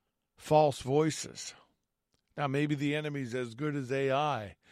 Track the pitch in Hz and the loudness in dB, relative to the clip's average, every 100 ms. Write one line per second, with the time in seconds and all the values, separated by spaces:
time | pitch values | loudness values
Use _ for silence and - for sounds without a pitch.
0 | _ _ _ _ - 151 151 - 123 143 | _ _ _ _ 2 6 6 2 0 2
1 | 160 - - - - - _ _ _ _ | 2 0 -8 -12 -14 -14 _ _ _ _
2 | _ _ _ - 143 139 151 147 143 151 | _ _ _ -4 -2 0 0 0 0 -2
3 | 151 143 127 127 123 113 151 147 123 135 | -2 -6 -4 -4 -6 -4 -4 -4 -2 0
4 | 135 135 151 127 101 - _ | 2 2 2 0 -4 -14 _